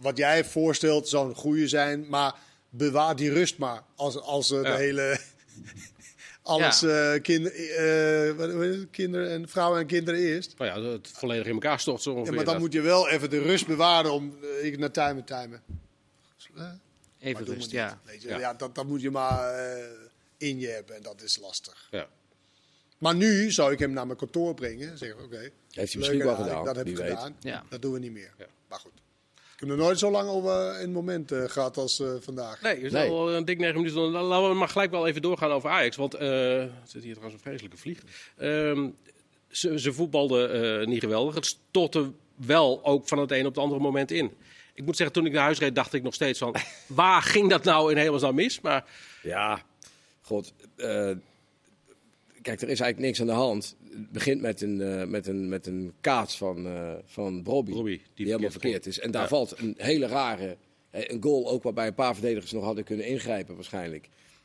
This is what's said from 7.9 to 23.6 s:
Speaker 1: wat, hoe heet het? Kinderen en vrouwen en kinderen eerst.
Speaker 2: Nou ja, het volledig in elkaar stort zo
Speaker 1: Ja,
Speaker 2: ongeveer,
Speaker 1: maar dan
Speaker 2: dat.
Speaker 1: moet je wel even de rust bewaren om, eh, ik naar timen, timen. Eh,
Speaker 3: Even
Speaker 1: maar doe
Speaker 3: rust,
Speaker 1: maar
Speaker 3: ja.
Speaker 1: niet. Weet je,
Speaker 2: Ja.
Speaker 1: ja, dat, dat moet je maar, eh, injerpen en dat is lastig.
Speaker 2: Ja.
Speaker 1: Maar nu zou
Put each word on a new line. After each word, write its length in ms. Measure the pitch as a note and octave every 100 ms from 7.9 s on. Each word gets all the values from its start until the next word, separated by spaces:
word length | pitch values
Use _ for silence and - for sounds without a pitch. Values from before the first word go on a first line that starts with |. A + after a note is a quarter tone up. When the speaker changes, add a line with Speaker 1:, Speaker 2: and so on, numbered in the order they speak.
| D#3+ D#3 D#3 D3+ D#3
Speaker 1:
wat, 140 | E3
hoe 120 | F3
heet 100 | F3
het? 160 | F#3+ F#3+
Kinderen 400 | - F#3 F3+ F3
en 180 | E3 E3
vrouwen 320 | F#3 F3 E3+
en 60 | D#3
kinderen 340 | F3 E3 E3+
eerst. 340 | F3 D#3+ F#3 -
Speaker 2:
Nou 120 | A#2 G2
ja, 60 | A#2
het 160 | A2+ -
volledig 340 | - B2+ A#2 A2
in 60 |
elkaar 280 | A2+ D3 C3+
stort 220 | - B2
zo 80 | D3
Speaker 1:
Ja, 60 | B2
Speaker 2:
ongeveer, 180 | A2+
Speaker 1:
maar 100 | A#2+
dan 100 | D3
Speaker 2:
dat. 80 | E3
Speaker 1:
moet 100 | E3
je 80 | D3+
wel 280 | D#3 F#3 D#3+
even 220 | D3+ C#3
de 120 | D3
rust 240 | D#3+ F#3 -
bewaren 460 | D3+ E3+ E3+ D#3
om, 240 | C#3+ C#3+ C#3+ C#3+ C#3+
eh, 40 | D3+
ik 120 | C#3+
naar 120 | D3
timen, 340 | - D3 C#3
timen. 380 | B2 B2+ A#2+ A#2 - - - _ _ _ _ _ - -
Eh, 60 | F3 F#3 _ _ _ _
Speaker 3:
Even 140 | C3+
Speaker 1:
maar 120 | A#2
doe 100 | A#2
Speaker 3:
rust, 180 | B2 A#2
Speaker 1:
maar 100 | B2
Speaker 3:
ja. 60 | G#2+ G#2
Speaker 1:
niet. 80 | -
Weet 100 | G#2+
je, 60 | A#2
Speaker 2:
Ja. 100 | A2+
Speaker 1:
ja, 160 | B2
dat, 200 | A#2+ C3
dat 120 | B2 C#3
moet 140 | C#3+
je 100 | C3+
maar, 440 | C3+ C3 B2+ B2+
eh, 300 | B2+ B2+ B2 A#2+ A2+ A2+ _ _ -
injerpen 600 | D3 C3 B2 A2 G#2 G#2+
en 60 |
dat 200 | A2 G2+
is 160 | G#2+ -
lastig. 480 | G2 - - - -
Speaker 2:
Ja. 180 | G2 D2 _ _ _ _ _ _ _ _ -
Speaker 1:
Maar 160 | D#3+
nu 360 | E3+ A3 G3 G#3+
zou 220 | E3+